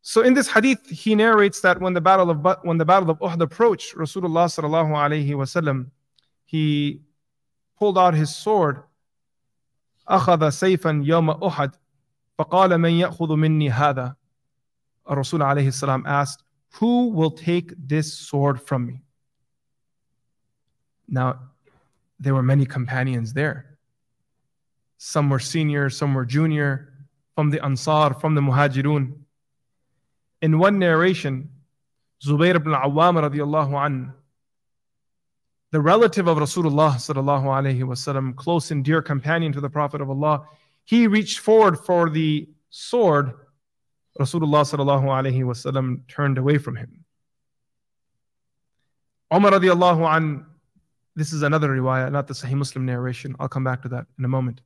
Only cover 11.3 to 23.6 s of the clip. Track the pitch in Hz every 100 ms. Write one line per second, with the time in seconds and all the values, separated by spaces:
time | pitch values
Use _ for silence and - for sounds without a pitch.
11.3 | 151 190 156 139 - _ _ _ _ _
12.3 | - 156 175 190 170 170 170 175 170 165
13.3 | 156 156 156 151 117 147 131 123 135 _
14.3 | _ _ _ _ _ _ _ - 139 135
15.3 | 165 139 143 135 127 139 131 127 143 143
16.3 | - _ _ _ - 226 240 247 190 160
17.3 | - - 175 175 - 135 151 156 - -
18.3 | 143 139 131 - 135 120 127 _ _ _
19.3 | _ _ _ _ _ _ _ _ _ _
20.3 | _ _ _ _ _ _ _ - 131 127
21.3 | 127 - _ _ _ _ _ _ _ 135
22.3 | 135 127 139 131 135 123 131 131 127 113
23.3 | 135 139 131